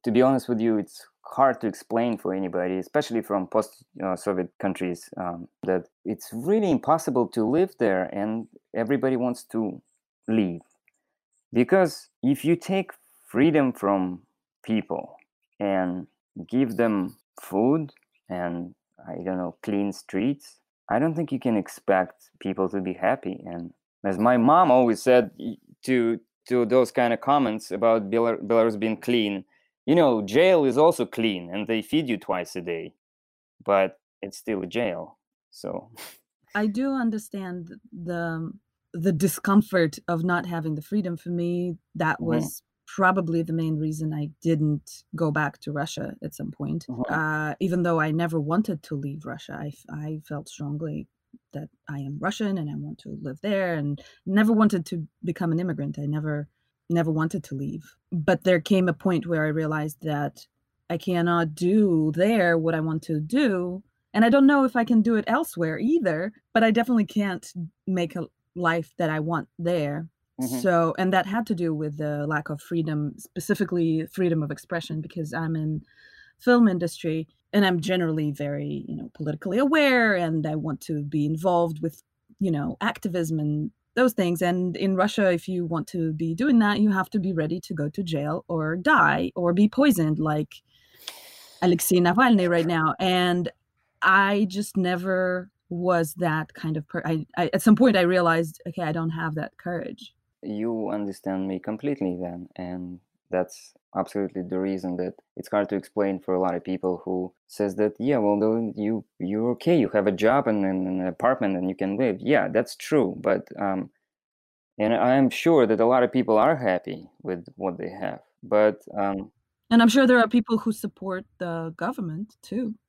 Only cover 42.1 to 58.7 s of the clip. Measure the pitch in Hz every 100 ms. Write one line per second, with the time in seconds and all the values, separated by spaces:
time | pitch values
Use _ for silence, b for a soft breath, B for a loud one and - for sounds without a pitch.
42.1 | - 165 156 151 - _ _ - - 190
43.1 | 190 165 165 165 165 160 156 156 156 156
44.1 | 151 147 - 165 160 151 147 - - _
45.1 | 160 165 147 147 - - 143 160 - -
46.1 | - 151 - 147 - 143 156 - 120 127
47.1 | 156 156 156 151 - 185 180 175 165 156
48.1 | 156 170 160 147 175 214 160 - 147 143
49.1 | 151 147 151 - 143 147 143 - 151 151
50.1 | 156 - 147 151 - 147 147 160 151 -
51.1 | _ _ - _ 147 151 _ - 143 139
52.1 | 147 175 - 208 190 147 147 147 - -
53.1 | - - 147 208 196 180 160 143 143 B
54.1 | B - 196 220 214 214 185 151 170 151
55.1 | _ - 160 170 165 180 151 143 143 143
56.1 | 151 156 147 147 _ _ _ _ 170 165
57.1 | 156 160 175 - 135 143 160 - _ _
58.1 | 175 151 185 185 175 -